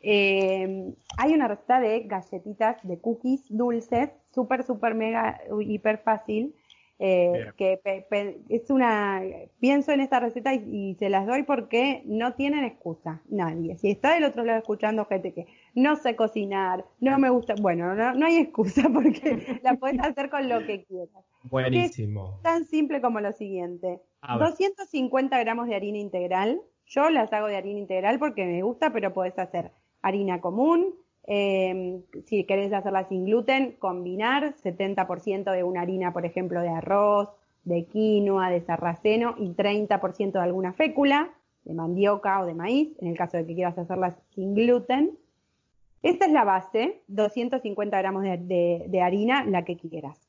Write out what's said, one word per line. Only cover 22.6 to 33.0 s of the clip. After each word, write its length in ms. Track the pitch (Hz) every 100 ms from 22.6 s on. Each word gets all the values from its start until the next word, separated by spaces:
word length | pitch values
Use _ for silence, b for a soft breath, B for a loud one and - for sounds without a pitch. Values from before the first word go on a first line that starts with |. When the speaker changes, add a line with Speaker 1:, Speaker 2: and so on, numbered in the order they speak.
| 320
Speaker 1:
simple 340 | 311 294 294
como 200 | 240 220
lo 120 | 208
siguiente. 680 | 202 208 190 175 175 185 180 _ _
Speaker 2:
A 160 | - -
ver. 100 | 320
Speaker 1:
Doscientos 400 | 320 392 392 392
cincuenta 480 | 302 254 262 269 262
gramos 260 | 226 233 240
de 80 | 202
harina 220 | 202 208
integral. 640 | 208 185 175 185 202 320 - _ _
Yo 220 | - 302
las 220 | 311 220
hago 160 | 214 214
de 80 | 202
harina 220 | 190 208
integral 380 | 196 190 196 247
porque 260 | 302 214 180
me 160 | 175
gusta, 300 | 196 240 311
pero 200 | 226 196
podés 260 | 185 180 185
hacer 340 | 185 175 170 _ _ _
harina 400 | 196 196 196 180
común. 540 | 175 196 285 339 381 359 _ _ -
Eh, 760 | 202 202 190 190 185 180 180 - - -
si 180 | 208
querés 280 | 190 196 196
hacerla 300 | 202 196 190